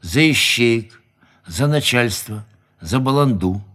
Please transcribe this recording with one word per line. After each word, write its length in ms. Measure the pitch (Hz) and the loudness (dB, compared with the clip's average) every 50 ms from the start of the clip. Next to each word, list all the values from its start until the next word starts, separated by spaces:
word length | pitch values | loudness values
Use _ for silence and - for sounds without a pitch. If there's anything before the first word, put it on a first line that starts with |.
за 280 | - 87 80 135 160 160 | -12 -4 0 2 2 4
ищеек, 720 | 143 - - - - - 120 120 117 113 107 - - _ _ _ _ _ _ _ _ _ _ | 4 2 0 0 0 2 2 2 2 0 -2 -8 -18 _ _ _ _ _ _ _ _ _ _
за 220 | - 85 82 135 147 | -14 -6 -2 -2 0
начальство, 760 | 151 151 139 - - 123 120 117 95 - - - 107 107 104 _ _ _ _ _ _ _ | 0 0 0 0 0 2 0 0 -2 -6 -10 -10 -12 -12 -12 _ _ _ _ _ _ _
за 180 | - 82 92 131 | -8 -2 -2 -2
баланду. 640 | 131 131 135 143 143 135 120 92 87 92 92 101 - - - | 0 2 2 2 2 2 2 0 0 -2 -2 -4 -8 -14 -20